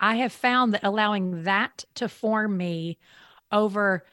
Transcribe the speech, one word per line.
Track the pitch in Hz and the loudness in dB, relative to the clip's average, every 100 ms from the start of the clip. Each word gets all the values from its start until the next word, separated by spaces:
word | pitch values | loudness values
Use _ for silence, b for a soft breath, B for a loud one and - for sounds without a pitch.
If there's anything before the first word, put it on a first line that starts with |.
I | 196 226 | 0 0
have | 247 | -2
found | - 247 247 247 | -2 0 2 2
that | 202 | 2
allowing | 202 214 214 208 185 175 | 0 0 0 0 -2 -4
that | 165 196 247 - - - | -2 0 -2 -6 -18 -8
to | 233 | -8
form | - 220 220 214 190 | -4 -2 0 0 -2
me | 180 170 165 165 B B B B - | -2 -4 -6 -10 B B B B -2
over | 208 214 196 202 185 - | 0 2 2 0 0 -4